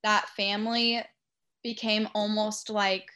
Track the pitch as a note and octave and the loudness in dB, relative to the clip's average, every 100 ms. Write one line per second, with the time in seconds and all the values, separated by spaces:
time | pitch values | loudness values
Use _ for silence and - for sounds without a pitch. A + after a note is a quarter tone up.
0 | G#3+ G#3 - - G3 G#3 A3 A#3 A#3 A#3 | 4 2 2 -4 -2 -2 0 0 0 0
1 | - _ _ _ _ _ - A3 A3+ G#3+ | -4 _ _ _ _ _ -8 -4 0 0
2 | A3 G#3+ G#3 G#3+ G#3+ G#3+ - G#3+ G3 F#3+ | 0 -2 0 0 0 -4 -4 0 2 0
3 | - | -4